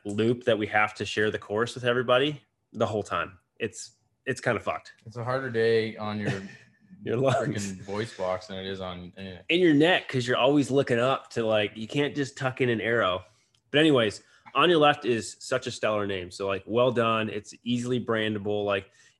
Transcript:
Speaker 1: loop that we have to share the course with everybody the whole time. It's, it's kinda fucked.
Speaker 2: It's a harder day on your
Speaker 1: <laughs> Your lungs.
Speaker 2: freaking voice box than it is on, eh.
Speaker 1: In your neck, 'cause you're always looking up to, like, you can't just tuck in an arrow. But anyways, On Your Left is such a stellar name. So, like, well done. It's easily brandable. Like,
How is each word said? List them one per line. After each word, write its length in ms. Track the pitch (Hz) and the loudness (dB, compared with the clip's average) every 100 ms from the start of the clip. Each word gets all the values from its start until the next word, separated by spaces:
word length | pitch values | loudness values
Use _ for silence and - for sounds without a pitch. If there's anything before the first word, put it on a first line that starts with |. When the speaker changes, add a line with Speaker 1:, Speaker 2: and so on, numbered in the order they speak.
| 101 | -4
Speaker 1:
loop 380 | 104 113 123 | 0 2 2
that 120 | 120 107 | 0 0
we 100 | 104 | 0
have 260 | 107 107 | 2 0
to 100 | - | -2
share 260 | 101 - 107 | -4 0 0
the 80 | 104 | -2
course 360 | - 104 117 | -4 -2 -2
with 100 | 123 | -2
everybody 560 | 120 123 123 123 147 147 _ _ _ | 0 0 2 2 2 -4 _ _ _
the 140 | 107 113 | -4 -2
whole 160 | 107 | 0
time. 360 | - 87 82 92 _ - | -2 -4 -4 -10 _ -10
It's, 340 | 113 - - _ _ _ - | -8 -8 -16 _ _ _ -8
it's 140 | 123 | -4
kinda 200 | 131 101 | -2 -2
fucked. 320 | 95 80 - - 120 | -4 -6 -10 -20 -16
Speaker 2:
It's 100 | 120 | -8
a 80 | |
harder 260 | 117 131 131 | -4 -4 -2
day 460 | 113 113 113 110 107 | 0 2 2 0 -4
on 220 | 107 104 | -6 -4
your 140 | 104 | -4
Speaker 1:
<laughs> 80 | 110 98 - - _ _ - | -4 -8 -18 -20 _ _ -10
Your 140 | 117 113 | -4 0
lungs. 540 | 135 123 113 107 98 | 2 2 0 -4 -6
Speaker 2:
freaking 100 | 92 | -10
voice 340 | 95 104 113 - | -8 -6 -6 -4
box 320 | 92 92 - | -4 -4 -6
than 100 | 95 | -10
it 80 | 98 | -8
is 140 | 95 | -8
on, 320 | 92 90 87 95 | -8 -10 -14 -14
eh. 200 | 95 87 - | -14 -10 -2
Speaker 1:
In 120 | 170 | 2
your 140 | 175 | 6
neck, 340 | 147 160 180 - | 6 6 4 0
'cause 180 | 131 120 | -2 0
you're 100 | 110 | 4
always 360 | 127 147 120 | 4 4 4
looking 260 | 139 135 117 | 2 2 2
up 320 | 127 135 - | 2 0 -4
to, 160 | - 110 | -4 0
like, 300 | 107 104 110 | 2 0 -4
you 100 | 110 | -4
can't 300 | - 143 143 | -2 0 -2
just 200 | 135 - | -6 -4
tuck 240 | 131 123 | -4 0
in 80 | 123 | 0
an 120 | 110 | 0
arrow. 440 | 107 117 95 92 - _ _ _ _ | 0 2 2 -2 -8 _ _ _ _
But 80 | 143 | 4
anyways, 460 | 160 131 110 - - _ - 135 | 6 6 4 -2 -12 _ -4 2
On 120 | 165 | 4
Your 120 | 165 | 6
Left 240 | 147 143 | 4 4
is 320 | 110 113 - - | 0 -2 -4 -12
such 300 | - 127 127 | -6 -4 -4
a 20 | |
stellar 360 | - 110 107 101 | -2 0 0 -2
name. 260 | 95 87 | -4 -8
So, 160 | - 98 | -6 -4
like, 160 | 95 104 | -4 -2
well 240 | 113 123 | 2 2
done. 400 | 117 113 113 107 | 2 2 0 -2
It's 240 | 107 - - | -6 -10 -10
easily 420 | 117 120 123 127 | -4 -2 0 -2
brandable. 600 | 107 113 107 107 104 104 | 0 0 0 -2 -2 -2
Like, 260 | 101 98 98 _ _ | 0 -2 -4 _ _